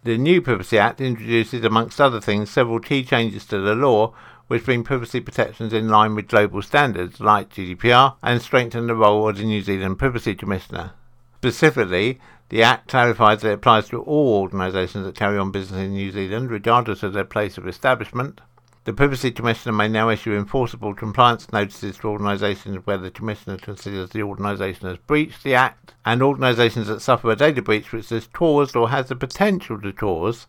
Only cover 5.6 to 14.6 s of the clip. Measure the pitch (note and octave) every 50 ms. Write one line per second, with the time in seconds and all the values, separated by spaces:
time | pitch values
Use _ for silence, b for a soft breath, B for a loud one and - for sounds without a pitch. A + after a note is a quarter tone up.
5.6 | A2 A2 A2 A2 A2 A2 A2 G#2+ G#2+ G#2+ G#2+ G#2+ G2 - - G#2+ G#2 G2+ G2 G2+
6.6 | G2 - - D3 D3 C3 G2+ F2+ F2+ F2 - - A#2 A2 G#2+ G2+ F#2+ - - -
7.6 | F#2+ F2+ F2+ F2 - A#2 A#2+ B2 C3+ C3+ - _ - - A#2+ A#2+ - - - C3
8.6 | B2 A#2 A#2 A#2 A#2 A#2 A#2 A2+ G#2+ G#2 G#2 G#2+ G#2+ G#2+ G#2 G2 G#2 A2 G#2+ G#2
9.6 | F#2+ G2 G2 F#2+ F#2+ F#2+ F#2+ - C3+ C3+ A#2+ A#2 - A2+ G2 - - G2+ G2 F#2+
10.6 | - - - F2 E2+ F#2+ - - - - - _ _ _ _ - - B2+ - -
11.6 | - D#3 D3 C3+ A2 F2+ F2+ F2+ G2+ A#2+ C3 b b b b b b b - A2+
12.6 | A2+ A#2+ B2+ - _ - - - A#2+ A#2+ A2 F#2+ A#2+ G#2+ G#2+ G#2+ A2+ A2 G2+ F#2+
13.6 | - B2+ A#2 G#2+ G#2 - - - - - D3+ D3+ D3 C3 A2 G2+ G2 F2+ F#2+ G2